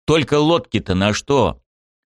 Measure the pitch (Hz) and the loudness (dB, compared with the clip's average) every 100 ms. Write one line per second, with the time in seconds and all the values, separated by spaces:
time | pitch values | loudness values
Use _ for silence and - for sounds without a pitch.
0 | - 160 131 147 151 170 - 107 - 90 | -2 -2 0 0 2 0 -2 -6 -2 -2
1 | 101 101 - 139 101 - _ _ _ _ | 0 -2 -2 0 0 -2 _ _ _ _
2 | _ | _